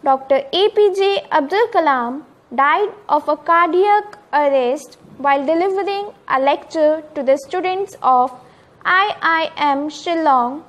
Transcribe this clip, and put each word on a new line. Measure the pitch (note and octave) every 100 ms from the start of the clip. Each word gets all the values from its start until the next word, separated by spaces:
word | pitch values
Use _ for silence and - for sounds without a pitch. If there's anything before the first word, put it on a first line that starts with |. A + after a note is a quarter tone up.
Doctor | - C4+ - C4+ - E4+
A | G#4 G#4+
P | G#4 F#4
J | G4 G4 - D#4
Abdul | C#4 F#4+ A4+ G4
Kalam | D4+ C4 A#3+ C4+ - _ _ A#3
died | C#4 E4 G#4 - -
of | D4+ D4+ D4+
a | -
cardiac | E4+ F4 F4 G4+ G#4 G#4 - _ D4 C#4+
arrest | C4+ B3 C#4+ - - - -
while | C#4 C#4 C#4
delivering | E4 F#4+ F#4+ F#4+ G4+ G#4 - -
a | C4 C4+
lecture | D4+ - E4 D4+ D#4 D#4 -
to | B3+
the | C#4 -
students | F4+ F4+ F#4 G4 - C4 B3+
of | B3 - - - _ _ -
I | F#4 G#4 - D#4+ E4
I | D#4+ - D4
M | C#4 D4+ D4+
Shillong | F4+ E4+ D#4 C4 A#3+ C#4+